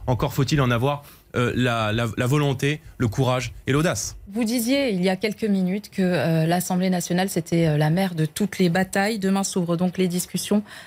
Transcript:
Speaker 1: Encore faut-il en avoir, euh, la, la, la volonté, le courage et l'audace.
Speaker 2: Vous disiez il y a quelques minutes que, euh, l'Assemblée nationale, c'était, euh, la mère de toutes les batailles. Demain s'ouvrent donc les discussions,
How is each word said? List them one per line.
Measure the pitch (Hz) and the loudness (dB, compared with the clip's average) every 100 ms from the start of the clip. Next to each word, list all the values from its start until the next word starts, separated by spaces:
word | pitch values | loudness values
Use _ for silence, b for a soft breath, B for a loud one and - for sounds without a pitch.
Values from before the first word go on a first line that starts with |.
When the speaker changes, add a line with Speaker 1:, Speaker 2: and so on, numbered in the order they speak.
| - | -4
Speaker 1:
Encore | 123 147 | -2 0
faut-il | - 135 151 | 0 0 2
en | 123 | 2
avoir, | 117 135 143 B B - - | 2 0 -2 B B -6 -2
euh, | 120 | 0
la, | - 123 117 107 | 2 0 0 0
la, | 113 117 120 | 0 -2 -2
la | 123 | 0
volonté, | 147 143 139 143 151 B - | 2 0 0 -2 -2 B -4
le | 143 | -2
courage | 139 127 127 123 - - | 0 0 0 -4 -6 -2
et | |
l'audace. | 139 170 113 - - - | 2 2 -2 -6 -12 -8
Speaker 2:
Vous | 214 220 | -4 -2
disiez | 247 226 277 269 | -2 0 0 0
il | 185 | 0
y | 185 | 0
a | 190 | 0
quelques | 220 - | -2 -2
minutes | 214 196 180 208 - | 0 0 0 -2 -4
que, | - | -2
euh, | 180 175 165 165 160 | 2 2 2 2 2
l'Assemblée | 175 175 180 185 | 2 0 0 0
nationale, | 180 - 180 196 | 0 0 0 0
c'était, | 175 - 170 165 | -2 0 2 2
euh, | 147 | 2
la | 151 | 2
mère | 175 190 165 | 2 0 0
de | 156 | -2
toutes | - 202 - | -2 -2 2
les | 180 | 2
batailles. | 185 185 196 202 226 | 2 0 0 0 0
Demain | 190 196 | 0 0
s'ouvrent | 190 190 170 170 | 0 -2 0 0
donc | 180 185 | 0 0
les | 185 | -2
discussions, | 180 - 180 - 208 208 B | -2 -4 -6 0 0 -2 B